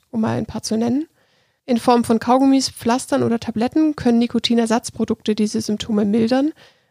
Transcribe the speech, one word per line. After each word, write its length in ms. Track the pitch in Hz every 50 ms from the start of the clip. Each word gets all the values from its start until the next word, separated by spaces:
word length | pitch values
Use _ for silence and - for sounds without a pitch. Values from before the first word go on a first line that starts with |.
| _ _
um 100 | - 226
mal 160 | 220 226 226
ein 100 | 240 220
paar 160 | - - 214 -
zu 140 | - 214
nennen. 320 | 220 233 240 247 285 320 - _ _ _ _ _ _ _ _ _ _ _
In 140 | - 247 226
Form 260 | - 254 240 240 226
von 160 | - 233 220
Kaugummis, 480 | - 240 247 262 277 269 269 269 262 -
Pflastern 560 | - - - 233 233 262 - - 285 262 247
oder 160 | 233 233 233
Tabletten 560 | - 233 - 214 226 254 - 311 311 311 294
können 220 | - - 240 240 233
Nikotinersatzprodukte 1160 | 240 233 - 226 - - 240 233 233 226 220 240 - - - - 220 - - - _ - 214
diese 260 | 220 214 208 - 220
Symptome 440 | 220 - 214 214 - - 214 208 214
mildern, 480 | 202 202 233 226 226 254 262 285 311 - - - - _ _ _ _